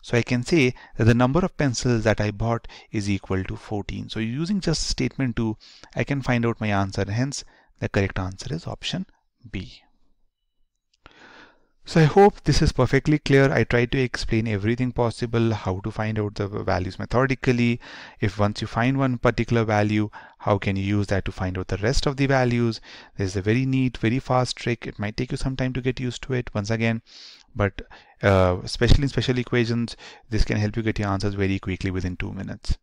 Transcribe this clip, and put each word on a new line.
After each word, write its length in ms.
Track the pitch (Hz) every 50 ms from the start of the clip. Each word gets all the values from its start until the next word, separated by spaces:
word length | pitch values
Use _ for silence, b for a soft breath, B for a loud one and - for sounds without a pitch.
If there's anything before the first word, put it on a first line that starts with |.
So 160 | - - -
I 60 | 120 117
can 200 | - 131 123 123
say 300 | - 180 170 135 123 - B B B B
that 80 | - 113
the 80 | 113 120
number 280 | 117 127 127 139 170
of 180 | 185 180 - -
pencils 460 | 151 139 117 - - 127 120 113 107
that 140 | 110 104 -
I 120 | 107 104
bought 360 | 104 101 110 117 117 117 _ B B B B B
is 200 | - 110 101 101
equal 340 | 101 95 - - 98 95 92
to 120 | 90 104
fourteen. 520 | 104 - - 107 104 98 - 101 98 107 110
So 120 | - 110
using 420 | 113 113 120 139 165 170 208 196 -
just 240 | 175 156 - -
statement 500 | - - - 131 123 - - 135 127 117
two, 220 | - 117 110 110 B B B B B B B B
I 100 | - 120
can 180 | - 143 139 127
find 240 | - 123 120 117
out 160 | 117 113 - 113
my 60 | 107
answer, 340 | 101 98 98 98 98 - 98
and 80 | 98
hence 340 | 104 113 127 143 - - - b b b b b b _
the 120 | - 110
correct 280 | - 107 98 92 - -
answer 360 | 92 92 95 - - - 139
is 120 | 170 -
option 380 | - 104 - - - - 185 196 _ _ _ _ _ _ _ _ 110
B. 320 | - 98 87 - - - _ _ _ _ _ _ _ _ _ _ _ _ _ _ _ _ _ _ _ _ _ _ _ _ _ B B B B B B B B B B B B B B B _
So 140 | - - 170
I 40 | 160
hope 400 | 143 - 196 196 208 - - -
this 180 | - - - 185
is 100 | 165 -
perfectly 460 | - 127 117 - 135 - - 151 147
clear. 320 | _ - 139 135 135 135
I 140 | 156 131 113
tried 260 | - - 120 120 120 -
to 60 | 139
explain 480 | 127 123 - - - - - 113 113
everything 460 | 117 107 98 95 110 120 123 127 127 117
possible, 600 | - 120 117 110 - - 117 117 117 113 113 113
how 280 | 107 - 101 92 95
to 100 | 95 110
find 300 | 107 - 107 107 110 107
out 140 | 104 104 104
the 100 | - 104
values 540 | 98 104 107 104 98 92 90 92 95 92 -
methodically. 800 | 104 - - 117 131 131 127 - - 135 123 120 120 120 117 120 B B B B B B B B
If 180 | - 110 - 107
once 220 | 104 104 107 -
you 80 | 113 104
find 280 | - 113 113 127 135
one 220 | 135 139 131 127 117
particular 460 | - 123 113 - 117 - 123 117 113
value, 460 | 107 107 104 104 104 107 107 107 104 B B B B B B
how 200 | - 107 104 98
can 180 | - 104 98
you 80 | 98 95
use 240 | 98 104 101 101 -
that 160 | 104 95 -
to 80 | - -
find 260 | - 95 92 92 92
out 80 | 92 -
the 100 | 95 92
rest 280 | 101 110 139 - -
of 100 | 151 139
the 100 | 131 139
values? 540 | 135 135 131 127 123 120 120 120 117 110 - B B B B B B B
There's 180 | - 101 95 92
a 80 | 104 92
very 220 | 104 110 127 131
neat, 320 | 135 131 131 131 127 -
very 240 | - - 110 117 135
fast 360 | - - 131 127 127 - -
trick. 300 | - - 123 120 - -
It 140 | 135 - -
might 160 | 101 104 113
take 160 | - 127 123 143
you 40 |
some 200 | 131 - 135 131
time 160 | - 131 127 127
to 80 | 131
get 180 | 123 131 127 -
used 240 | 131 123 117 - -
to 100 | - 127
it 200 | 123 120 - -
once 160 | 107 104 101
again, 320 | 113 113 113 113 113 113 _ B B B B B B B B B _
but, 260 | - 104 98 - - - _ B B B B B B -
uh, 360 | 101 98 95 92 90 90 92 -
especially 400 | 113 - - 123 117 - - 143
in 60 | 135
special 300 | - - 117 - 127 123
equations, 580 | 123 - - 120 120 113 117 117 117 113 - B B B B B B B
this 160 | 110 107 -
can 140 | - 117 110
help 180 | 104 107 104
you 60 | 117 110
get 160 | 110 101 -
your 100 | 104 101
answers 260 | 98 98 104 104 101
very 240 | 101 98 95 98 98
quickly 320 | - 95 92 90 - 98
within 260 | 90 92 87 92 90
two 160 | - - 98 101
minutes. 440 | 95 98 - 101 104 _ - - -